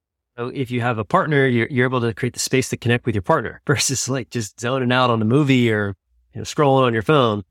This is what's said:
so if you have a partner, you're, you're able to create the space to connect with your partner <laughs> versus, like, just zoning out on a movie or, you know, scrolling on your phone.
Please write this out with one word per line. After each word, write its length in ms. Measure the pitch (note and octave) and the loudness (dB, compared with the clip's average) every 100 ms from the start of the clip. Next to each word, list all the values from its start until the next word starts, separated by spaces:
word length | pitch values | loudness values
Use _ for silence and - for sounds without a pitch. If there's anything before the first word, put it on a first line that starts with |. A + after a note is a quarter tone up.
| _ _ _ - | _ _ _ -12
so 100 | A#2+ | -10
if 240 | - A#2+ | -6 -6
you 100 | B2 | -2
have 160 | A#2+ A2 | -2 -2
a 60 | G#2 | 0
partner, 400 | F3+ D#3 C#3+ C3+ | 0 2 2 2
you're, 220 | A#2+ A2+ | 2 0
you're 180 | B2 B2+ | 0 0
able 160 | B2+ | 0
to 100 | A#2 | -2
create 200 | - B2 | -2 -6
the 60 | - | -6
space 300 | - C3 - | -2 0 0
to 80 | A#2+ | -4
connect 280 | A2+ A#2+ - | 0 0 0
with 80 | |
your 80 | G#2 | -4
partner 400 | - D#3+ G2+ - | 0 0 0 -8
<laughs> 40 | - | -2
versus, 400 | G#2 - B2+ - | -2 0 -4 -4
like, 200 | C3+ A2 | -6 -6
just 280 | B2 G#2+ - | -8 -8 -8
zoning 320 | A#2+ C3+ B2 | -4 -2 0
out 180 | B2+ B2 | 2 2
on 120 | A2+ | 2
a 40 | A2 | 2
movie 440 | C3+ C#3+ B2+ A#2+ | 2 4 4 2
or, 240 | G#2+ G2+ G2 _ _ _ | 0 -2 -6 _ _ _
you 60 | A2+ | -14
know, 40 | |
scrolling 400 | G#2+ - C#3+ C3+ | -8 0 2 4
on 100 | B2+ | 2
your 100 | A2+ | 0
phone. 400 | G#2+ D#3 A#2+ G#2 - | 2 2 2 0 -4